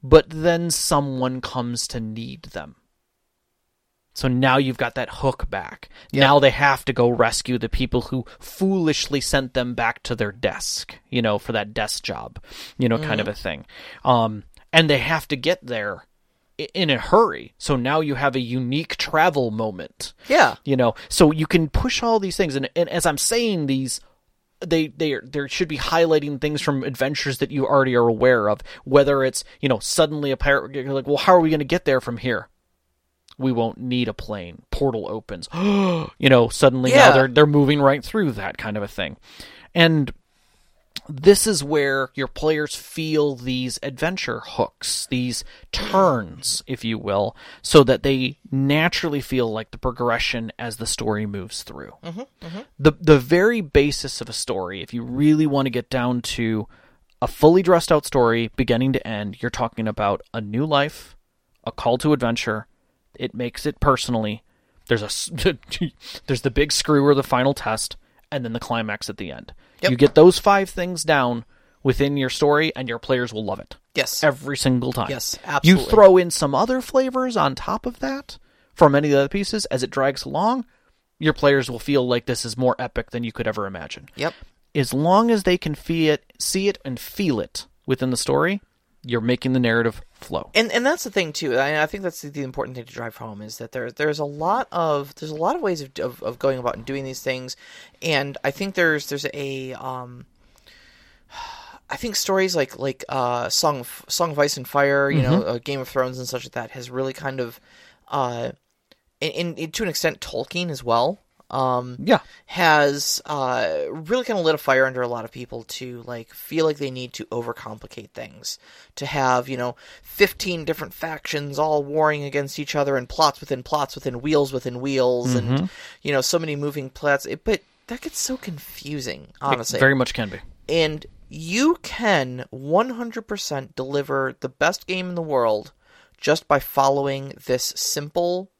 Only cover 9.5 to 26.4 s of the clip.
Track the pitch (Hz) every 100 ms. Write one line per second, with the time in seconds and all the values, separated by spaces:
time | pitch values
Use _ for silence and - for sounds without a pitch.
9.5 | 127 123 120 117 - - 113 104 101 107
10.5 | - - - - - _ 123 113 104 -
11.5 | 113 104 113 107 - - 78 55 - -
12.5 | - - - 123 113 151 107 104 101 95
13.5 | 73 - - - - 147 123 113 107 -
14.5 | - _ 165 160 139 113 165 - 143 131
15.5 | 180 - 117 104 92 _ _ _ _ _
16.5 | _ - - 170 127 - 196 226 67 60
17.5 | _ - 135 123 151 156 131 143 131 120
18.5 | 127 123 139 165 - - 156 175 147 123
19.5 | 107 110 92 80 _ - - - - -
20.5 | - - 135 120 - - - 160 156 156
21.5 | 175 160 - 254 - 233 226 196 - 180
22.5 | 135 135 - 175 175 170 143 - 233 233
23.5 | 185 147 135 131 - - _ _ _ _
24.5 | _ 180 165 156 - 156 135 127 147 139
25.5 | - 170 147 - 165 170 156 147 143